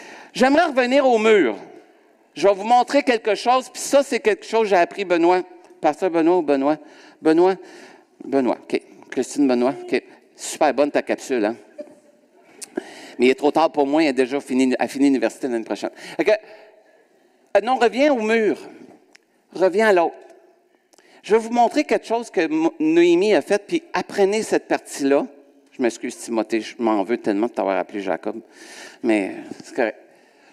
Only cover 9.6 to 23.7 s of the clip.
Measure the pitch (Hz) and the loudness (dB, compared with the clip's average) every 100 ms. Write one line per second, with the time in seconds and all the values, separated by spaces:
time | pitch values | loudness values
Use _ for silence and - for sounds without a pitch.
9.6 | 123 143 359 127 - - _ - - - | 0 -2 -4 -4 -4 -14 _ -16 -14 -2
10.6 | 151 120 147 131 - 110 - 127 104 113 | 0 2 0 -2 -4 -6 -4 -2 -2 -4
11.6 | - - - - _ _ _ _ _ - | -14 -20 -20 -20 _ _ _ _ _ -20
12.6 | - - - - - - 123 131 147 156 | -14 -12 -12 -14 -16 0 2 2 0 2
13.6 | 156 - 139 147 160 127 127 139 135 131 | 0 0 0 2 0 0 -2 -4 -4 0
14.6 | 131 127 117 135 143 135 113 - 139 117 | 0 0 -4 0 2 2 0 -4 -6 -6
15.6 | 107 107 - - - - 165 - - - | -6 -8 -8 -12 -10 -4 0 -2 -4 -20
16.6 | - _ _ _ _ _ _ _ _ 202 | -20 _ _ _ _ _ _ _ _ -2
17.6 | 208 254 233 214 294 262 214 226 214 131 | 0 0 0 2 2 2 2 2 2 -2
18.6 | - - - - _ _ _ _ _ - | -6 -20 -20 -20 _ _ _ _ _ -2
19.6 | 185 175 220 185 165 - - - _ _ | 0 2 2 2 0 -4 -16 -20 _ _
20.6 | _ _ _ _ _ _ - 214 226 240 | _ _ _ _ _ _ -2 -2 0 0
21.6 | 226 - 196 208 - 233 233 - 160 156 | 0 0 -2 -4 -2 -6 -4 -4 -2 0
22.6 | 160 - 156 165 175 170 208 185 135 202 | -2 0 2 4 4 4 4 2 0 -4
23.6 | - | -2